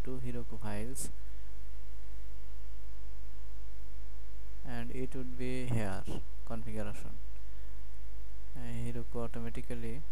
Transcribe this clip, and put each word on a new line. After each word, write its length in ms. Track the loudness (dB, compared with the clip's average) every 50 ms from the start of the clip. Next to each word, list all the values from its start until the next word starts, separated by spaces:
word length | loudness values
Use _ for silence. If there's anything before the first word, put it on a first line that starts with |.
| 0
two 160 | 0 0 0 0
Heroku 340 | 0 0 0 0 0 0 0
files, 480 | 0 0 0 0 0 0 0 0 0 0 0 0 0 0 0 0 0 0 0 0 0 0 0 0 0 0 0 2 2 2 2 2 0 0 0 0 0 0 0 0 0 0 0 0 0 0 0 0 0 0 0 0 0 0 0 0 0 0 0 0 0 0 0 0 0 0 0 0 0 0 0 0 0 0 0 0 0 0 0 0 0
and 240 | 0 -2 -2 0 0
it 240 | 0 0 0 0 0
would 240 | 0 0 0 0 0
be 280 | 0 0 0 0 0
here, 360 | 0 0 0 0 0 0 0 0 0 0 0 0 0 0 0 0
configuration. 640 | 0 0 0 0 0 0 0 0 0 0 0 0 0 0 0 0 0 0 0 0 0 0 0 0 0 0 0 0 0 0 0 0 0 0 0 0 0 0 0 0 0 0
Uh, 40 | 0 0 0 0 0 0
Heroku 360 | 0 0 0 0 0 0 0 0
automatically 760 | -2 0 0 0 -2 0 0 0 0 0 0 0 0 0 0 -2 -2